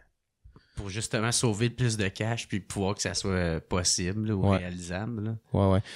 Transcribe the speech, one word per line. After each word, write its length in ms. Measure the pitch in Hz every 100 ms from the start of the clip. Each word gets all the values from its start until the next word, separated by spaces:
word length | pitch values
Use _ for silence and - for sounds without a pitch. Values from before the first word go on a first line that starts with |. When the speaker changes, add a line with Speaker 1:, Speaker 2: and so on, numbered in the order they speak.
| _ _ _ _ - - _ -
Speaker 1:
Pour 140 | 101
justement 420 | 104 - 117 113
sauver 380 | - 123 101 117
le 60 | 117
plus 200 | 123 107
de 120 | 95
cash, 400 | - 110 117 -
puis 120 | 101
pouvoir 360 | - 104 95 104
que 60 |
ça 120 | 95
soit 480 | - 98 92 85 80
possible, 680 | - 92 90 - 90 107 107
là, 60 | 98
ou 140 | 98
Speaker 2:
Ouais. 80 | 95
Speaker 1:
réalisable, 680 | 90 90 87 90 113 113
là. 120 | 107 110 -
Speaker 2:
Ouais, 200 | 98 98 95
ouais. 40 | -